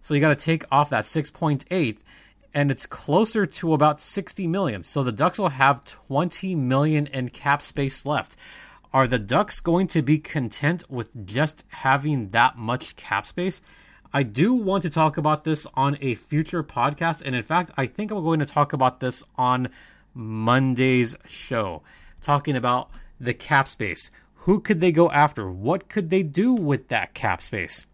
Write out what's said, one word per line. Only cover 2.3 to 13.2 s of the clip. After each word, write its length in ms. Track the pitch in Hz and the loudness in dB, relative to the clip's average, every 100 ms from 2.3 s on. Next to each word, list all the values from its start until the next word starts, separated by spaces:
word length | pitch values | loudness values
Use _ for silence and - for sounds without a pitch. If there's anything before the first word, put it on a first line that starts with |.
| _ _ | _ _
and 180 | 143 143 | 0 0
it's 160 | 135 - | 0 -6
closer 600 | - - 160 220 214 190 | -12 0 2 2 0 -2
to 260 | - 165 | -2 0
about 260 | 151 151 147 | 4 4 2
sixty 460 | - 202 160 - 170 | -6 -6 -8 -6 -2
million. 360 | 185 151 101 | 0 -2 -4
So 200 | - 151 | -6 -2
the 100 | 127 | -2
Ducks 260 | 107 170 190 | 0 -2 0
will 100 | 185 | -4
have 360 | 135 139 135 | 4 4 4
twenty 720 | - - - 139 175 - 185 | -6 -20 -2 -2 0 -4 -4
million 540 | 170 127 131 151 151 147 | -2 2 2 4 2 0
in 220 | 135 123 | -4 -6
cap 320 | - 143 143 | -4 -2 -2
space 440 | - - 139 - 139 | -2 -4 -4 -4 -2
left. 300 | 143 - - - - - - _ | -2 -4 -16 -20 -20 -20 -20 _
Are 140 | 135 127 | 2 2
the 140 | 123 | 0
Ducks 400 | 101 143 208 - | 2 0 0 -4
going 260 | 170 170 190 | 0 2 2
to 160 | 160 | 0
be 160 | 139 151 | 2 0
content 640 | - 156 117 - 147 175 - | 0 -4 -4 -2 -2 -2 -6
with 340 | 127 110 120 | -8 -8 -12
just 400 | 95 113 151 - - | -6 -2 -2 -4 -20
having 640 | - 135 135 147 139 98 | -4 0 2 2 -2 0
that 280 | 113 123 120 | 2 2 2
much 380 | 110 127 - - | -4 -4 -6 -16
cap 280 | - 98 | -4 -4